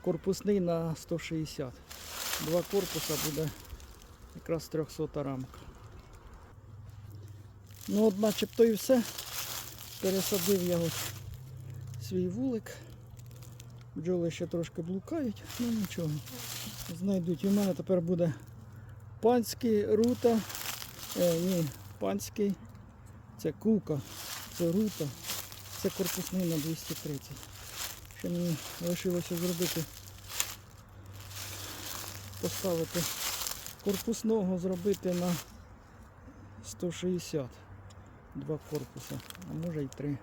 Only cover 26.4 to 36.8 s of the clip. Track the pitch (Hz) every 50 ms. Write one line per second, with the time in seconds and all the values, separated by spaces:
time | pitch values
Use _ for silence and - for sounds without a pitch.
26.4 | 180 165 165 156 143 160 160 156 - - 160 - - 151 147 135 - - - -
27.4 | - - - - - - - - - - - - - - - - - 180 175 175
28.4 | 175 175 165 151 - - - - 170 175 175 - - 190 175 175 165 - 180 170
29.4 | 170 180 180 165 180 160 - 165 151 - - - - - - - - - - -
30.4 | - - - - - - - - - - - - - - - - - - - -
31.4 | - - - - - - - - - - - - - - - - - - - -
32.4 | - 175 - - - 190 175 165 165 - - 175 156 - - - - - - -
33.4 | - - - - - - - - - 202 196 185 - 233 226 - - 214 226 220
34.4 | 190 185 185 175 170 190 185 175 175 208 196 - - 185 180 175 175 180 180 -
35.4 | - - - - - - - - - - - - - - - - - - - -
36.4 | - - - - - - - -